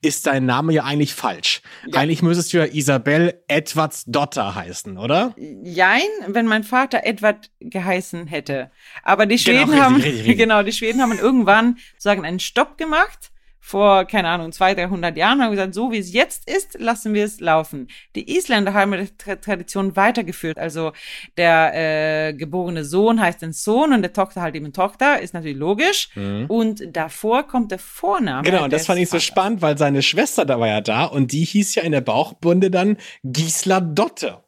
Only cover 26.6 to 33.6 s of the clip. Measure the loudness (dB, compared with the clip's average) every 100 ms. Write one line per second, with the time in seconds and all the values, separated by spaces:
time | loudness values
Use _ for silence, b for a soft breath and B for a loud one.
26.6 | 0 -2 -8 -6 -6 -6 -2 0 0 -2
27.6 | -2 -6 -12 -8 -2 0 -2 -2 0 2
28.6 | 2 -2 0 0 0 0 -2 0 0 0
29.6 | 0 2 2 2 0 0 0 0 0 2
30.6 | 2 0 0 0 0 0 -2 0 0 0
31.6 | 0 -2 0 -2 0 -2 -2 -2 0 2
32.6 | 2 2 0 -2 B B -8 -4 -2 -2